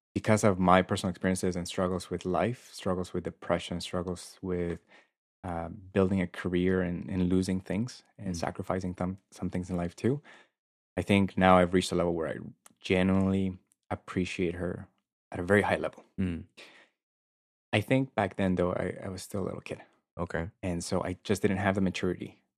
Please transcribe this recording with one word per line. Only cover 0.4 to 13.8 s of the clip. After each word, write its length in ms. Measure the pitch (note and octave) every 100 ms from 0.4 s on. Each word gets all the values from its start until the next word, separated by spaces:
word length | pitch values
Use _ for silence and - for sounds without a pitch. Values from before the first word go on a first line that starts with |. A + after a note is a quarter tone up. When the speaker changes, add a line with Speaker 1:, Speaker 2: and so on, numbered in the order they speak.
Speaker 1:
of 140 | G#2+ F#2
my 240 | F2+ F#2
personal 280 | F#2 G2 F#2+
experiences 460 | F2 F#2 F#2 F#2 F2
and 100 | F2
struggles 420 | - F#2 F2+ -
with 140 | F2 F#2
life, 440 | E2+ G2+ B2 -
struggles 400 | - F#2+ F2+ F2+
with 100 | F2+
depression, 560 | E2+ - - F2 - F2
struggles 580 | - F2+ F2+ F2 - -
with, 380 | F#2+ F2+ F2 E2+ _ - _ _ _ _
uh, 240 | F#2 E2+ E2 - F#2+
building 260 | G2+ F#2+ G2
a 40 | F2+
career 540 | - F2+ F2+ F#2 F#2
and, 260 | F2 F2 -
and 180 | F#2 F2+
losing 300 | F#2 F#2+ F#2
things 440 | - F#2 B2+ - _ -
and 160 | G2
Speaker 2:
Mm. 40 | E2+
Speaker 1:
sacrificing 560 | F2 F2+ G2 F#2 F#2 F2
some, 200 | F#2 F#2+ _
some 180 | - F#2
things 200 | F#2 F2+
in 60 | F2+
life 200 | F2 -
too. 260 | A2+ D3 - - _ _ _ _ _ -
I 60 |
think 340 | F2+ G2+ F#2+ -
now 200 | F#2 F#2
I've 160 | F2
reached 180 | F#2 -
a 40 | F2+
level 180 | F2
where 140 | E2+ D#2
I 80 | - - - - _
genuinely 800 | - F#2 F#2+ F#2+ F#2+ F#2+ F#2+ F#2 _ _